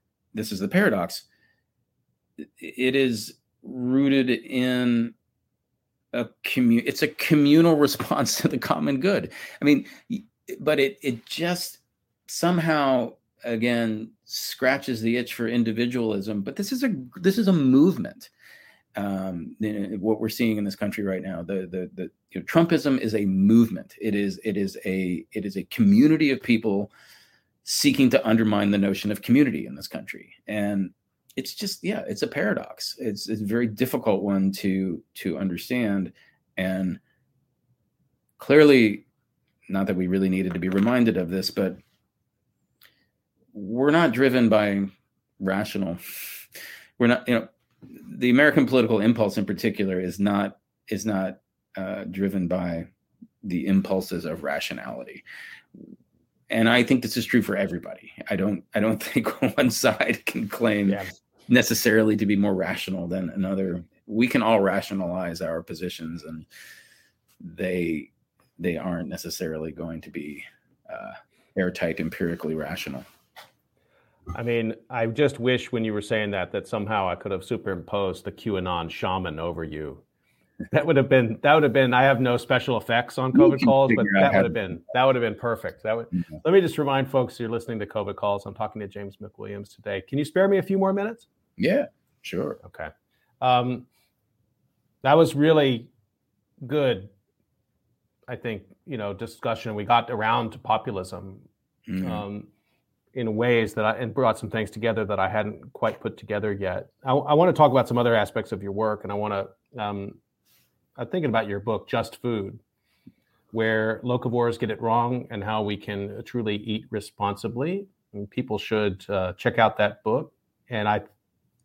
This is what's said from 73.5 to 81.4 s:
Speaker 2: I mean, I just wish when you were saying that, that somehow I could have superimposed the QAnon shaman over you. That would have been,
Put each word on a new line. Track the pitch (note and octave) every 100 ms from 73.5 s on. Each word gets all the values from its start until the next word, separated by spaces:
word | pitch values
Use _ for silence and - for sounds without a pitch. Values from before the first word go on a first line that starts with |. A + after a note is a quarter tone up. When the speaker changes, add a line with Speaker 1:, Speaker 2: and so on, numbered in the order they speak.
| _ _ _ _ _ _ _ - -
Speaker 2:
I |
mean, | A#2 A#2 A2+ - -
I | B2 A2+
just | A2+ C#3+ C3+
wish | B2 B2 -
when | A#2 A2
you |
were | G#2
saying | G2+ A2 G#2
that, | G2 F2
that | G2+ -
somehow | A2 G#2 G#2+ F#2
I | F2
could | G2+
have | F#2
superimposed | - A#2 G2+ F2+ E2 G2+ F#2+ F#2 G2+
the |
QAnon | - A#2 F#2+ F2+ F2 D#2+
shaman | - G2+ F#2 F2+ D2+
over | E2+ E2+
you. | D#2+ D#2 D2+ - _ _ _ _ _ - -
That | D#3 D3+
would | C#3
have | C3+
been, | C3 A2+ A2